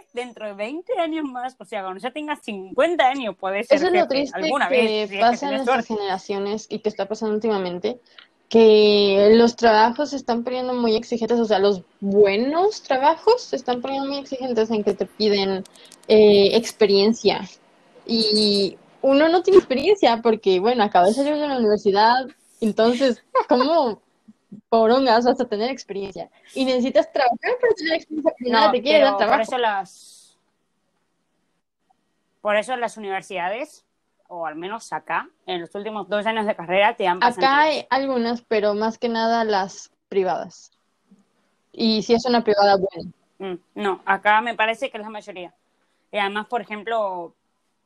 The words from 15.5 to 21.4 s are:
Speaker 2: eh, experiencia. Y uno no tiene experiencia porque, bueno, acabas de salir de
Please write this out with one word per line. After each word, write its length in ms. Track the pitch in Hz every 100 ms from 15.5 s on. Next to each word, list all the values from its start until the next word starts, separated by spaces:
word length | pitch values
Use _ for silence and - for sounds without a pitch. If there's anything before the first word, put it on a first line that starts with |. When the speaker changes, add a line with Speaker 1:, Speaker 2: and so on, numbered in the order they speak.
| 190 196 - - - -
Speaker 2:
eh, 400 | 214 214 202 196 226
experiencia. 920 | 233 - 208 196 202 233 202 160 190 - _ _ _ - -
Y 720 | 226 220 214 208 202 185 - _ -
uno 280 | 269 277 320
no 120 | 349
tiene 180 | 370 381
experiencia 600 | - 262 320 415 285 233
porque, 380 | 233 220 196 185
bueno, 240 | 208 247
acabas 320 | 208 180 180 240
de 80 |
salir 160 | 277
de 80 | 302